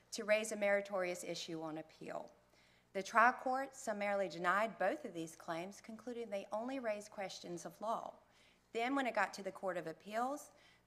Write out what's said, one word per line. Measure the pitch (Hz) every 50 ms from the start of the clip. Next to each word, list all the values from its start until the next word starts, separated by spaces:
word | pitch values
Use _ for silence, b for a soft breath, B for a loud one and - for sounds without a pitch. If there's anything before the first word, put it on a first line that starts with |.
| B B
to | - 233
raise | 208 208 214 220 220 220
a | 214
meritorious | 208 208 202 202 202 202 202 208 185 180 175 180 180 185
issue | 175 170 165 - 175 165 160
on | 160 156 151 160
appeal. | 160 - - - 160 - - - - - - - _ b b b b b b b b b -
The | 196
trial | 190 - 226 220 226 247
court | 254 - - 254 254 269 269 269 -
summarily | - - 220 208 202 202 202 202 196 190 175
denied | 165 170 175 175 185 202 220 226 175 -
both | 185 202 294 - -
of | 202
these | 170 165 160 165 -
claims, | - - 175 165 165 180 196 202 - -
concluding | 226 220 220 - 247 233 233 233 202
they | 202 196 - -
only | - 214 233 254 269 269
raised | 240 220 208 208 202 -
questions | - 214 190 180 - - - 180 175 170 -
of | 170 175 -
law. | 208 226 220 170 - - - - - B B B B B B B B _
Then, | - 226 233 254 277
when | 277 262 233
it | -
got | 214 190 - -
to | 202
the | 185 190
Court | 185 - 196 185 175
of | 180 160 160
Appeals, | 160 - - 202 214 226 247 262 294 294 - - B B B B B B B